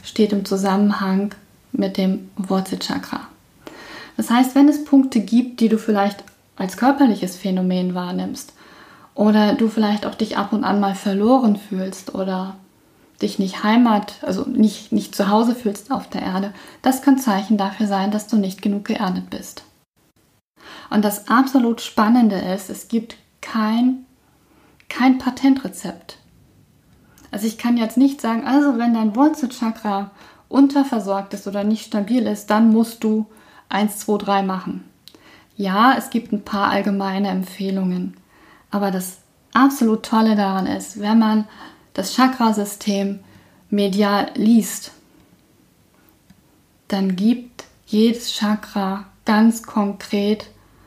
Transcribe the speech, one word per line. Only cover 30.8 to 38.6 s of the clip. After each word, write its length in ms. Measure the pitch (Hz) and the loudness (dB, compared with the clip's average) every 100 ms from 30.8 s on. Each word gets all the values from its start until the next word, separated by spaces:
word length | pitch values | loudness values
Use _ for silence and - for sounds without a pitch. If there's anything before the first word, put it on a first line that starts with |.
| 269 226 196 196 196 | 0 -2 -2 -4 -6
ist 140 | 202 202 | -10 -8
oder 160 | 202 | -4
nicht 220 | 208 220 - | -2 -2 -2
stabil 420 | 214 202 247 208 | -4 0 0 0
ist, 220 | 208 - | -2 0
dann 220 | 214 226 | 4 6
musst 320 | 220 226 - | 4 2 -2
du 240 | 220 214 214 - - - - | -2 0 -2 -10 -20 -20 -8
eins, 300 | 190 208 - | -2 -2 -4
zwei, 180 | - 202 | -4 -2
drei 260 | - 196 | 0 -2
machen. 400 | 190 185 - 185 - _ - - - - _ - | -2 -4 -8 -10 -14 _ -20 -20 -20 -20 _ -8
Ja, 400 | 196 196 247 247 | -2 4 4 4
es 120 | - | -2
gibt 240 | 226 226 | -6 -4
ein 100 | 208 | -6
paar 260 | - 202 202 | -4 -2 0
allgemeine 600 | 202 202 196 196 190 202 | 0 -2 -2 -2 -2 -2
Empfehlungen, 880 | 185 185 - 196 190 185 180 185 - _ _ _ _ | -4 -6 -8 -6 -2 -2 -4 -6 -12 _ _ _ _